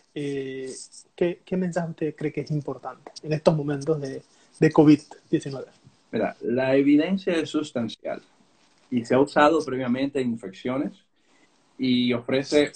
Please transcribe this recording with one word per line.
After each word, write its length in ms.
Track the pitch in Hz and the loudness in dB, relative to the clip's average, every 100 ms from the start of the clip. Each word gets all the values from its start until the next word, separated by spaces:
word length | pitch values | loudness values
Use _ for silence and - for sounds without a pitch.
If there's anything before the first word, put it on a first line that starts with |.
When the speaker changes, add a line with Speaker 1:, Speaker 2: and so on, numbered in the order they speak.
| _ | _
Speaker 1:
Eh, 560 | 151 143 139 135 135 131 113 - - - - | -10 -8 -6 -8 -10 -10 -12 -16 -20 -12 -4
¿qué, 260 | 175 175 - | -4 -4 -6
qué 120 | 185 | -4
mensaje 320 | 180 175 165 | -4 -4 -6
usted 260 | 165 156 - | -6 -6 -4
cree 160 | 156 | -6
que 80 | 131 | -6
es 100 | 120 | -4
importante 600 | 151 139 131 131 123 - - | -4 -6 -10 -12 -16 -20 -12
en 100 | 156 | -6
estos 220 | 151 - 160 | 2 2 2
momentos 440 | 143 143 139 156 | 0 -4 -2 -4
de, 200 | 139 131 - _ _ - | -4 -10 -16 _ _ 0
de 120 | 156 | 2
covid 280 | 156 151 147 - - - | 6 8 6 4 -20 -4
diecinueve? 360 | 156 143 131 120 _ _ _ _ | -4 -4 -10 -12 _ _ _ _
Speaker 2:
Mira, 240 | - 101 - | -4 -4 -4
la 340 | - 120 131 135 | -4 -2 2 2
evidencia 580 | 139 147 170 190 - 165 | 6 4 4 -2 -2 -2
es 140 | 143 | -2
sustancial 720 | 156 151 123 113 - - - _ _ _ _ _ _ - | -4 -4 -6 -6 -8 -10 -10 _ _ _ _ _ _ -6
y 140 | 123 117 | -4 2
se 100 | 127 | 2
ha 40 | |
usado 440 | 143 156 147 160 - | 4 4 4 4 -2
previamente 540 | 127 127 123 139 139 | -4 -2 -2 -2 -2
en 100 | 123 | -4
infecciones 640 | 113 95 - 123 131 180 - _ _ _ _ _ _ _ - | -4 -10 -10 -6 -4 -6 -10 _ _ _ _ _ _ _ -4
y 340 | 131 123 123 | 0 2 0
ofrece 580 | 120 - 135 131 151 139 | -2 -2 -2 2 2 2